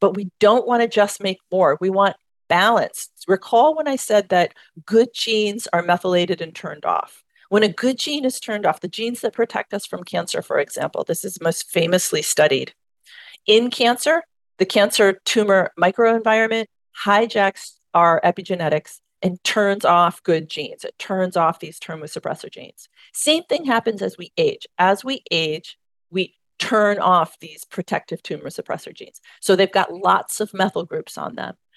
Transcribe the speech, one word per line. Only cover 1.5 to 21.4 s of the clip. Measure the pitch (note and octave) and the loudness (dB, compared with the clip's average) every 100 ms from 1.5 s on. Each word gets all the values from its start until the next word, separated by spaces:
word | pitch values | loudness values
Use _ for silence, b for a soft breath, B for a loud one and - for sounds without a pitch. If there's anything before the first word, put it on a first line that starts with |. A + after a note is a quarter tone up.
more. | F#3 E3 D3+ | 2 2 2
We | F#3 | 0
want | F#3+ G3 - _ _ - | 2 2 0 _ _ 0
balance. | E3+ G#3 A3+ - - - _ - | 2 4 2 0 -6 -16 _ -2
Recall | F#3+ - A3+ D4 D#4 | -2 2 4 4 2
when | D4+ | -2
I | C4+ | -4
said | - G#3+ F#3+ | 0 0 2
that | F3+ F3 b b - - | 2 0 b b -20 0
good | A3 A#3+ | 2 2
genes | - - A3 G#3 G#3 - | -2 -2 0 -2 -4 -4
are | F3 | -2
methylated | F3 F3 F#3 F3+ F3 F3 | 0 0 2 0 0 -4
and | E3 | -8
turned | - E3 D3+ | -12 -14 -6
off. | - - - - _ b b | -2 -2 -4 -14 _ b b
When | G3+ | 2
a | G#3+ | 2
good | E3+ B3 C4 | 0 -2 -2
gene | D4+ D4 | -4 -4
is | B3+ - | -4 -4
turned | - G#3 F#3+ | -6 -2 -2
off, | D#3 | -2
the | F3 | -6
genes | - A3+ A#3+ | -6 -6 -4
that | A3 | -4
protect | - A#3 - - | -2 -4 -4 -6
us | G3+ | -10
from | - F3+ | -10 -14
cancer, | F3+ F3 F3 D#3+ | -8 -6 -4 -6
for | - C#3+ | -4 -4
example, | D3 - C#3+ - | -4 -6 -6 -4
this | D#3 E3 | -6 -6
is | F#3+ - | -8 -6
most | E3 - - | -4 -4 -4
famously | F3+ E3+ F3+ - D#3+ | -2 0 0 0 -4
studied. | D3 - D3+ C3+ C3 - _ _ B B B B - | -2 2 2 2 -4 -16 _ _ B B B B 2
In | A3 B3 | 4 2
cancer, | - A#3+ A#3+ D4 E4 E4 _ _ - | 0 0 2 0 0 -2 _ _ -4
the | F#3+ | 0
cancer | G#3+ G3+ - G3+ G3 | 2 2 4 2 2
tumor | - A#3 G#3 F#3+ F3 - | -2 0 4 2 2 0
microenvironment | F3 G3 A3+ A3+ A3+ A3 A3 A3+ G#3+ _ _ - | 0 2 2 2 2 2 2 -2 -6 _ _ -6
hijacks | G#3 G3+ A#3 A3 G3 - - - _ | 2 2 2 0 0 -2 -12 -20 _
our | E3+ E3+ E3 | 2 4 4
epigenetics | F3 F3 F3+ F3+ D#3+ D3+ - - _ _ | 2 -2 -4 -4 -2 -2 -4 -18 _ _
and | F#3 F3+ | -4 -4
turns | - - G3+ G3+ | -2 0 2 2
off | - F3 F3 - | 4 4 4 0
good | - E3 D#3 | 0 0 -2
genes. | - C#3+ - | -10 -12 -12
It | - - | -16 -14
turns | - F#3+ F#3 | -6 -4 -2
off | F3 | 0